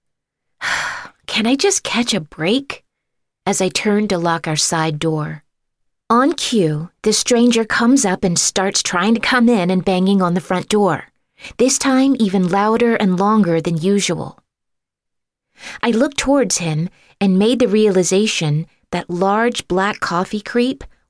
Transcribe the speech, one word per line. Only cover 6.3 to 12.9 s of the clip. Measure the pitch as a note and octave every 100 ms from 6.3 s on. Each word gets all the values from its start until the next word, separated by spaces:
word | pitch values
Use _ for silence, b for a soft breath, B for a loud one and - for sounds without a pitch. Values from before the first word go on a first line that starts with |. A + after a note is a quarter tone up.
cue, | - - A3+ E3 D3+ E3+ _
the | G#3+
stranger | G#3+ - A#3+ A#3+ A#3 A3
comes | - A#3 C#4 G3+
up | F#3
and | F#3+ F3
starts | - - F#3+ -
trying | - F3+ G3+ A3+
to |
come | - B3+ A#3
in | A3+ F3
and | F#3
banging | G3 F#3 F#3+ G3
on | F3+ F3
the | -
front | F#3 -
door, | G#3+ G3 D3 - _ _ B B -
this | B3 -
time | C#4 C4 C4+ C4
even | G#3 G3 F3+
louder | G3 G#3 A3+ A#3